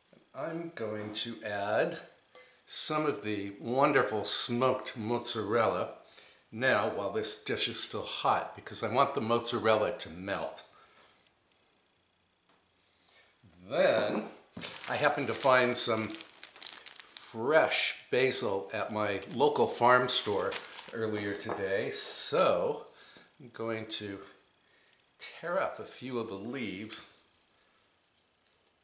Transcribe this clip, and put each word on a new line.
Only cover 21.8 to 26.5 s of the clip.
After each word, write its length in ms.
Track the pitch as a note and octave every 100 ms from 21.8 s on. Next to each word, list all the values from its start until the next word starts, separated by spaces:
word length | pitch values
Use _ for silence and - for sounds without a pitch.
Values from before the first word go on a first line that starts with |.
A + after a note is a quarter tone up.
| C3+
so 960 | - - - - D#3 D#3 F2 G#2 D3+ - - - - - -
I'm 100 | B2
going 340 | - A2+ A2 A2
to 340 | - G#2 G2 F#2+ - _ _ _ _ _ _ _ -
tear 420 | - - E3 F#3
up 200 | B2 -
a 40 |
few 360 | G#2+ - B2+ B2
of 80 | G#2+
the 60 |
leaves 720 | G2 A2